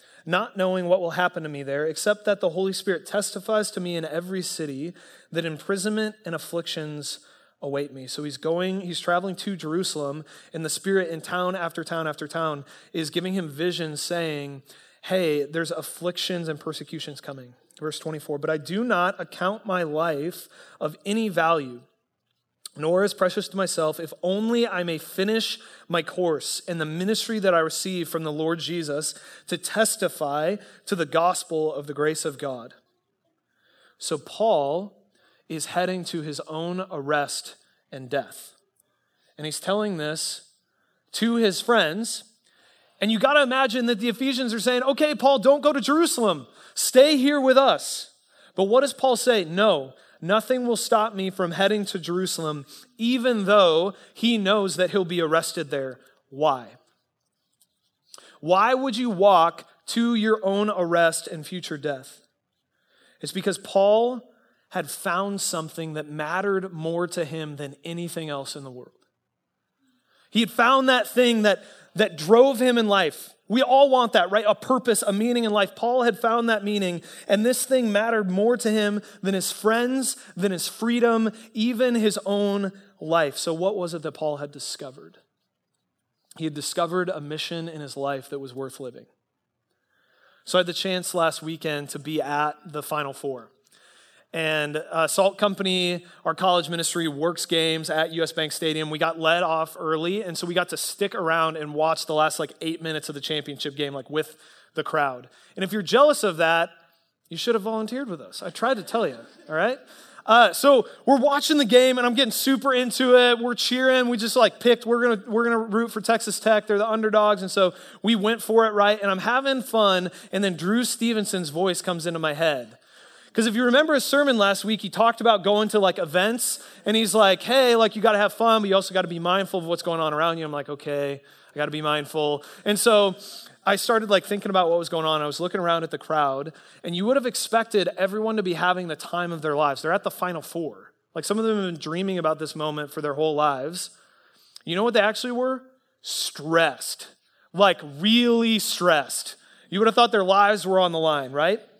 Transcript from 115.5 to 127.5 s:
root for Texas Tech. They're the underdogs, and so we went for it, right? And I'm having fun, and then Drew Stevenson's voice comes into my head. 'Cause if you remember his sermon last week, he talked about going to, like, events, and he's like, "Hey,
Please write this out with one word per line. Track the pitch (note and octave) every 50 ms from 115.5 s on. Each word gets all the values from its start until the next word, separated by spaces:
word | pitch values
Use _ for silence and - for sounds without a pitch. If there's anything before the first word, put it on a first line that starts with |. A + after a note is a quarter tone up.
| A#3 A3+
root | A3+ A3+ G3+ A3 A#3 -
for | - A3+
Texas | F#3+ - A#3 A3 - A3 - -
Tech. | - G#3+ A3 G#3+ G#3 -
They're | G#3+ G3+
the | G#3 A3+
underdogs, | G#3+ A3 A3 A3 G#3 G#3+ G#3 G#3+ G#3 F#3
and | F#3+ F#3
so | - G3+ F#3+ F3+ F3 - - - - -
we | - G#3+ A#3
went | G#3 G3 G#3+ A#3 A3+
for | - - A3 A3+ A3+
it, | A3
right? | G#3+ G#3 G3+ G#3 G#3+ G#3+
And | G3+ G3
I'm | F#3+ F#3+
having | - G#3+ A#3+ C4 C4+ C4+ C4+ C4
fun, | - - - A3+ G#3+ G3 F#3 F3+ F3+ F3+ - - - -
and | - F#3+
then | G3+ G3 F3
Drew | D3 D#3+ F#3 G#3+ A#3+ B3
Stevenson's | - - - A#3 A#3 A#3 G#3+ G3+ - - F#3 F3 D3
voice | C#3 E3 F#3+ F#3+ F3 -
comes | - F#3+ F3+ E3+ D#3 F3
into | E3 E3
my | D#3+ D#3
head. | D3 C#3+ E3 D#3+ C#3+ B2+ A#2+ A2 - - _ _ _ - - - - - - - -
'Cause | A3+ A3 A#3
if | G3+
you | A3+ B3+
remember | A#3+ A#3+ C#4 D#4 D#4+ D4+
his | C4 -
sermon | - - C#4+ D4 C#4 B3+ A3
last | G3+ G3 G3 F#3+ -
week, | G#3 A3 G3
he | - F#3
talked | - - A3+ A3+ A#3 -
about | G#3+ A#3 A3 G3+
going | E3 G3 G#3 G#3 G#3+ G#3+
to, | A3+ G#3+
like, | F#3+ F#3 F3 -
events, | F3+ D#3 D3 F3+ F#3 A3 A#3 B3 - - - - - - - - -
and | G#3 G#3+ A3
he's | A3+ G3 F3
like, | A3 G#3+ F#3+ F#3 -
"Hey, | - -